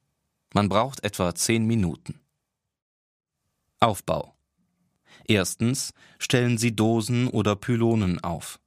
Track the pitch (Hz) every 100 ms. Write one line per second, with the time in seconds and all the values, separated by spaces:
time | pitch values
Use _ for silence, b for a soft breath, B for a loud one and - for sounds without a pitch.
0 | _ _ _ _ _ 98 101 98 127 131
1 | 104 - 90 - - 117 113 117 87 64
2 | - - _ _ _ _ _ _ _ _
3 | _ _ _ _ _ _ _ - 117 98
4 | - 78 - _ _ _ _ _ _ _
5 | B B B 104 90 - 113 135 - b
6 | b b - 127 123 117 120 107 110 117
7 | 110 120 127 110 104 104 - 117 117 113
8 | 92 87 87 80 - -